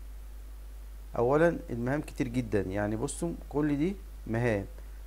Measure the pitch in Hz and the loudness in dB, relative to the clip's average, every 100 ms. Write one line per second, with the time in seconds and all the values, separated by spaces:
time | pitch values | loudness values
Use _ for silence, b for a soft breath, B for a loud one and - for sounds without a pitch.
0 | - - - - - - - - - - | -12 -12 -12 -12 -12 -12 -12 -12 -12 -12
1 | - - 120 147 170 165 - 120 120 147 | -6 2 4 8 6 4 -2 -2 0 0
2 | - - 131 123 113 104 92 101 104 110 | -2 -2 0 0 2 2 2 2 0 0
3 | 139 - 170 170 - 143 151 143 170 202 | -2 -2 -4 -4 -4 2 2 4 2 -2
4 | - - - 113 123 101 98 - B B | -8 -10 -2 2 4 4 0 -8 B B